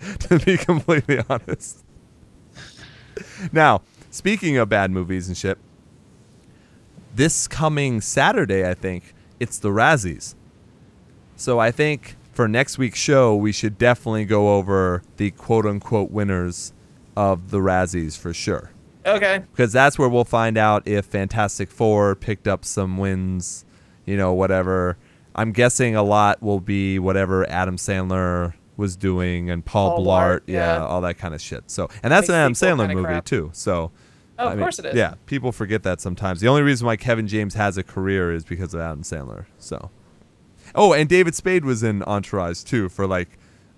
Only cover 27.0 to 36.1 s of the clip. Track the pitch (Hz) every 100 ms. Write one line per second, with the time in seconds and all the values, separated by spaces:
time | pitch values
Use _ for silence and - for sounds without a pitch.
27 | 92 95 92 95 92 87 92 90 - 95
28 | 92 92 90 87 87 - _ - 101 92
29 | 98 90 90 87 87 87 - 107 98 87
30 | 90 92 90 90 - 90 85 82 78 90
31 | 90 85 92 76 - - - - 87 -
32 | 117 170 202 170 143 117 185 151 101 92
33 | 85 85 - - 78 - - 87 80 -
34 | _ _ _ - 240 - 359 - 165 113
35 | 90 - - 139 123 - 101 107 - 87
36 | 95